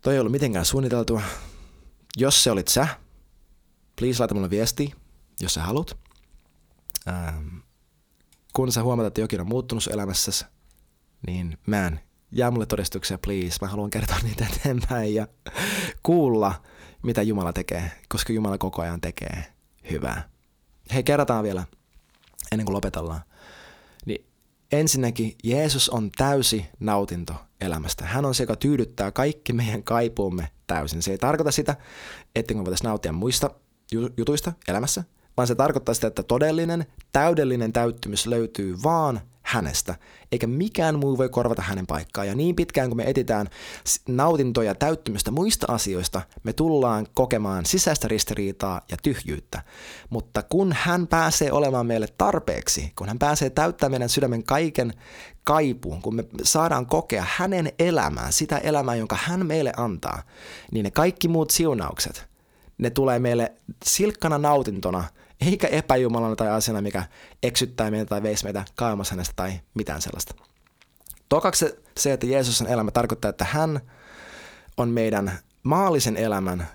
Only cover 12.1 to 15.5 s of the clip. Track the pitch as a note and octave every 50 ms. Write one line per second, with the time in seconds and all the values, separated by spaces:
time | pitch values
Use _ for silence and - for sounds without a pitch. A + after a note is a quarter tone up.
12.1 | _ _ _ _ - A2 B2 A#2+ B2 A#2+ G#2+ G#2+ - G2+ F#2+ - - F#2+ - -
13.1 | G2 F2+ - - G2+ G2 F2+ F2 E2+ - - F#2+ G2+ G#2 G#2 G#2 - G#2+ A2 -
14.1 | - E2+ A2+ A#2 G#2 - A#2 G2+ - - - C#3+ C3 B2 B2 - B2+ B2 A2 G#2+
15.1 | G#2 G#2+ G#2+ G#2+ _ _ _ -